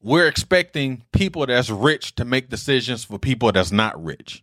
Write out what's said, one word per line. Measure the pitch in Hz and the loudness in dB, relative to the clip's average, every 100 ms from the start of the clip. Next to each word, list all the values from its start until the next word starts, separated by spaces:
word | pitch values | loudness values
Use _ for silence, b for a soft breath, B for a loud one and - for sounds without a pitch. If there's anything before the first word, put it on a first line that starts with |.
we're | 101 156 165 | 0 4 4
expecting | - - 185 180 151 135 123 - | 0 2 2 2 -4 -4 -6 -2
people | 185 190 170 131 | 0 0 -2 0
that's | 123 123 | 2 0
rich | 101 135 151 - - | 2 2 0 -4 -8
to | |
make | 120 131 127 | -2 -2 -2
decisions | 113 - 131 117 117 | -6 0 0 0 -8
for | - 104 | -10 -6
people | 131 117 117 | -4 0 2
that's | 95 87 | 2 2
not | 101 110 76 | 2 0 -2
rich. | 82 - - - | -12 -12 -16 -20